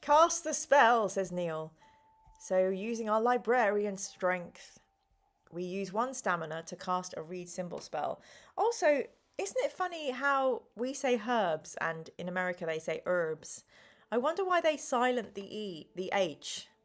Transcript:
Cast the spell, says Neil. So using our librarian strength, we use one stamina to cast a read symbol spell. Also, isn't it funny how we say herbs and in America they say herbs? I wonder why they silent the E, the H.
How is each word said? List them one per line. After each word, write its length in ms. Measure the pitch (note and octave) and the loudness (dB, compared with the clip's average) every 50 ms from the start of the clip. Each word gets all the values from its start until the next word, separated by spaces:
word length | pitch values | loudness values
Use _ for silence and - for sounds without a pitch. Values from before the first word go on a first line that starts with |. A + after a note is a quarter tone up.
Cast 420 | - - D4 D4+ D#4+ E4 D#4+ - - | 2 6 8 8 8 8 4 -2 -4
the 100 | D#4 D4 | -2 -2
spell, 560 | - - - C4+ C#4+ C#4+ A3+ B3 A#3 A3 F#3+ | -4 2 6 8 8 8 8 8 6 4 2
says 220 | - G3 F#3+ F3 | 0 -2 -2 -2
Neil. 420 | F3 F3 F3 E3+ D#3+ D#3 D#3 D#3+ _ _ - - _ _ _ _ _ _ _ - - _ | -2 -4 -2 -2 -4 -4 -8 -10 _ _ -20 -20 _ _ _ _ _ _ _ -20 -20 _
So 300 | - - F#3+ F#3 F#3 F#3 | -6 0 4 4 4 4
using 400 | G3 F#3 G3 A3+ A#3 A3+ A3+ G#3+ | 2 0 -2 -4 -4 -4 -2 0
our 120 | G#3+ A3 | 2 2
librarian 760 | A3 A#3+ B3 B3 - - A#3+ B3+ A#3 G3+ G#3 G#3 G#3 G#3 G3 | 4 4 2 2 2 2 2 4 4 4 2 2 0 -2 -4
strength, 800 | F#3+ - - - - - F3+ F3+ F3+ F3 E3+ - - - - - - _ _ _ _ _ _ _ _ _ _ _ _ _ _ | -4 -8 -10 -8 -2 0 0 0 0 -4 -10 -16 -20 -20 -20 -20 -20 _ _ _ _ _ _ _ _ _ _ _ _ _ _
we 120 | - E3 F3+ | -10 -8 -8
use 280 | F3+ F3 G3 G3 F3 | -6 -4 -6 -6 -4
one 220 | F3 G#3 A#3+ C4 C4+ | -2 -2 -4 -2 -4
stamina 500 | B3+ - G3+ F3+ E3+ E3 D#3 D3+ D#3+ E3 | -4 -2 -2 -2 -2 -2 -6 -8 -8 -8
to 80 | - F3 | -10 -12
cast 380 | F3 - - F#3 F3+ F3+ - - | -10 -4 -2 -2 -2 -2 -4 -8
a 40 | - | -10
read 280 | D#3+ D#3 F3+ F3+ F3 F3 | -10 -8 -8 -10 -10 -10
symbol 300 | - - F3+ F3 - D3 | -8 -8 -6 -6 -6 -10
spell. 420 | - - - D#3 C#3+ - - - - - - - - - _ | -10 -8 -6 -4 -4 -4 -4 -6 -10 -20 -20 -20 -20 -16 _
Also, 460 | - F#4 A4+ A#4 - - D#4 D4 C#4 - - - _ _ _ _ | 0 0 0 0 2 4 4 4 4 0 -4 -10 _ _ _ _
isn't 280 | - F#4 G4+ - B4+ - | -6 -6 -4 -2 -2 -2
it 60 | D#5 | -2
funny 400 | - - F#4 F4+ F4 E4 D#4 C#4+ | -2 -2 -6 -4 -4 -6 -6 -6
how 520 | B3+ B3 C4+ C#4 C#4 C4+ C4 C4 B3 - - _ _ | -6 -2 0 0 2 2 2 2 0 0 -4 _ _
we 180 | - A#3 B3+ C#4 | -6 -4 -4 -4
say 280 | - - C4+ B3 A#3+ G#3 | -2 0 0 0 0 0
herbs 480 | A3+ B3 A#3 G#3 F3 D#3+ D#3 D#3 - - - | 0 2 2 2 2 0 -2 -4 -8 -6 -4
and 280 | - E3 D#3+ D#3+ D#3+ - - | -4 -4 -4 -6 -10 -14 -12
in 100 | _ E3+ F3+ | _ -8 -4
America 360 | F3+ F#3 F#3 F3+ F3+ F3+ F3+ | -2 -2 -2 -2 -2 -4 -4
they 140 | D#3+ D#3+ D#3+ | -4 -4 -4
say 220 | D#3+ - D#3+ D#3+ - | -2 -4 -4 -4 -2
herbs? 580 | - F3+ F3+ E3+ D#3+ D#3+ D#3 - - - - - _ _ - - - - _ _ _ | 0 0 0 0 0 -4 -6 -8 -12 -12 -12 -14 _ _ -20 -20 -20 -20 _ _ _
I 60 | - | -2
wonder 280 | A#3+ A#3+ D4 E4 F4 G4 | 0 0 0 0 0 0
why 160 | F#4 F4+ F4 | 2 2 2
they 160 | E4+ E4 D#4 | 4 2 0
silent 580 | C#4+ - - - B3 A#3+ B3+ B3+ B3 G#3+ - - | 0 -2 -2 0 2 2 2 2 0 -2 -6 -10
the 80 | - G3+ | -12 -12
E, 440 | - - G#3+ G#3+ G3+ F3+ D#3 - - _ | -10 -8 -8 -8 -8 -10 -12 -14 -16 _
the 140 | F3 F#3+ - - | -8 -6 -2 0
H. 540 | G3+ F#3+ E3+ C#3+ C#3 - - - - - - _ _ | 0 0 0 -2 -8 -10 -10 -10 -10 -12 -14 _ _